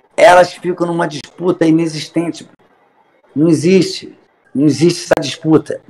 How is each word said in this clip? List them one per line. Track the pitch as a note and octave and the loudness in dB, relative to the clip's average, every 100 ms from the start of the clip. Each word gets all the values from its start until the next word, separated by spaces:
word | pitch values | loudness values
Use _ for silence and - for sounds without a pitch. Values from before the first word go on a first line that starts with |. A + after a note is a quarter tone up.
| _ - | _ 2
elas | D#3+ F3+ F3 | 6 6 4
ficam | - F3 F3 F3 | -2 -8 -4 -4
numa | E3+ D#3 | -4 -6
disputa | D3+ - - E3+ E3+ E3 | -8 -16 -6 -4 0 0
inexistente. | D#3+ E3 D3+ - - E3+ - - _ _ _ _ _ _ _ _ C3+ | 0 0 -6 -8 -6 -6 -10 -18 _ _ _ _ _ _ _ _ -2
Não | D#3+ | 0
existe. | D3+ D#3+ F#3 - - - - _ _ _ B2+ | 0 2 2 0 -6 -16 -20 _ _ _ -2
Não | D3 | 0
existe | B2 E3+ E3+ - | 2 0 0 -2
essa | D#3 | -2
disputa. | C#3+ - D#3 D#3 - - - | -2 -6 0 0 0 -10 -10